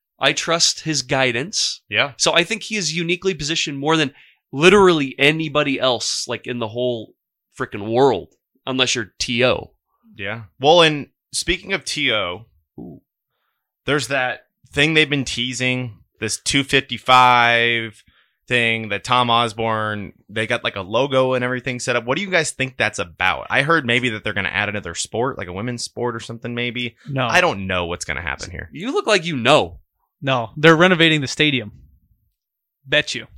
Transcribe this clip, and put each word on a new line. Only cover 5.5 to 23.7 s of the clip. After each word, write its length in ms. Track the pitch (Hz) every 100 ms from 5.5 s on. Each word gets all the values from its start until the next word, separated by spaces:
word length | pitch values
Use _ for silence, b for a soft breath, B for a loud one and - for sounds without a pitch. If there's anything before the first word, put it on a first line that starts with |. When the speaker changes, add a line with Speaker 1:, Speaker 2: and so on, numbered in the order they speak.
| 143 147 135
Speaker 1:
else, 480 | 131 120 - - -
like, 180 | 117 -
in 140 | 123
the 80 | 110
whole 480 | 117 123 117 - _ _ _ _ -
frickin' 340 | 131 110 101
world, 440 | 117 135 101 78 _ _ _ -
unless 260 | 131 127
you're 200 | 123 104 _
T 260 | - 120
O. 280 | 123 101 - _ _ _ _ 208
Speaker 2:
Yeah. 280 | 98 113 107 _
Well, 240 | 139 175
and 240 | 160 151 - _ _
speaking 400 | - - 185 196
of 100 | 190 -
T 280 | - 139
O, 320 | 110 92 87 113 _ _ -
Speaker 1:
Ooh. 220 | - 76 _ _ _ _ _ _ _ _ -
Speaker 2:
there's 220 | 143 120
that 320 | 139 127 113 _ _ _
thing 220 | - 151
they've 160 | 156 147
been 160 | 143 127
teasing, 720 | - 123 123 127 127 127 107 _ _
this 180 | 110 -
two 240 | - 139
fifty-five 1400 | 135 139 - 117 - 127 127 123 117 117 117 117 113 104 _ _ _ _ -
thing 420 | 123 117 113 110
that 140 | 101
Tom 260 | - 123 120
Osborne, 840 | 117 117 104 113 110 107 104 98 - _
they 200 | 104 110
got, 160 | 120
like, 120 | 120 101
a 60 |
logo 520 | 92 110 135 131 131
and 100 | 127
everything 360 | 123 127 127 123
set 160 | - 120
up. 80 | 113
What 100 | 143
do 80 |
you 80 | 196
guys 180 | 180 151
think 280 | - 131 -
that's 200 | 107 -
about? 480 | 90 80 92 73 -
I 100 | 117
heard 240 | 143